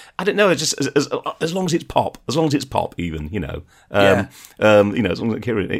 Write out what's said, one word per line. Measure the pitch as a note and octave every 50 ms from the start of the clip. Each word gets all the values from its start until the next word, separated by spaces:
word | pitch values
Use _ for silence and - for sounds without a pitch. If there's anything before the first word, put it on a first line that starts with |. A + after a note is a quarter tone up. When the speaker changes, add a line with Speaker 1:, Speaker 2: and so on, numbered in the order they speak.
| - - _ -
Speaker 1:
I | F3+
don't | G#3 -
know. | G3 G#3+ F#3+ E3+
Just | C3+ D#3 D3 - -
as, | C#3 -
as, | - D3 C3+ C3 B2 C3+ - - - -
as | D#3+ E3 E3+
long | F#3+ F#3
as | F3
it's | E3+ - -
pop, | - - C3+ A2 - - - - -
as | B2
long | D#3+ E3 D3+
as |
it's | B2+ - -
pop, | - - - - - - -
even, | F2 E2+ D#2 D#2 D2+ D2+
you | G2 G#2
know, | C#2+ C#2+ D#2+ D#2+ - _ _ _ _ -
um, | - G2+
Speaker 2:
Yeah. | G2 G2 F#2+ - G2 - - - - - _ -
Speaker 1:
um, | - G#2+ G#2+ G#2 G2+ G#2 G2+
you | -
know, | G#2+ F#2
as | F#2 F2+
long | - A2+ G#2+
as | G2
it, | G#2+ A#2 A2 G#2 F#2 - -